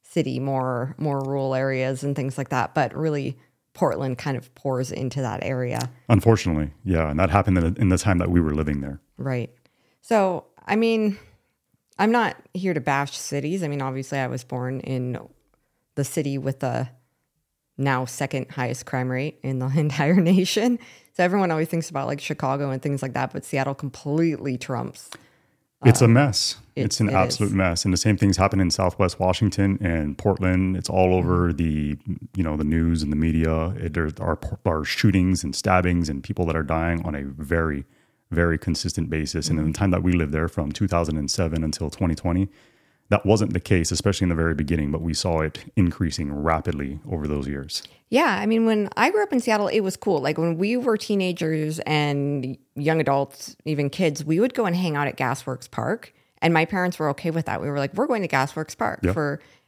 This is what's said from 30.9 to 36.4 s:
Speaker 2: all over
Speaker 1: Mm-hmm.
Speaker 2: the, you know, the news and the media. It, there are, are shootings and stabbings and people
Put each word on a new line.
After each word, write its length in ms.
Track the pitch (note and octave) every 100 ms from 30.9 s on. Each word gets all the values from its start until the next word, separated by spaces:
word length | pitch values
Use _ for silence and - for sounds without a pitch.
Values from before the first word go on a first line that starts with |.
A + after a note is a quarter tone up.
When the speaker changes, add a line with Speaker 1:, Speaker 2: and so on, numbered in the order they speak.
Speaker 2:
all 240 | F#2 F#2
over 380 | F#2 F2 F2 F2
Speaker 1:
Mm-hmm. 40 | D#2+
Speaker 2:
the, 420 | D#2+ D2+ D2 D2 - - - F#2+
you 60 |
know, 120 | D#2+ D2+
the 60 |
news 380 | D2+ D#2+ E2 D#2+
and 80 | D2
the 60 | D2+
media. 540 | D#2+ D#2+ D#2+ D#2+ E2 G2
It, 160 | E2
there 160 | D#2+ D#2 D2+
are, 180 | F2 D#2 - - -
are 180 | D#2
shootings 580 | D2 - A2 F#2+ F#2 F2+
and 120 | D#2 -
stabbings 540 | G2 F#2 F2+ F2 D#2
and 120 | C#2
people 220 | - -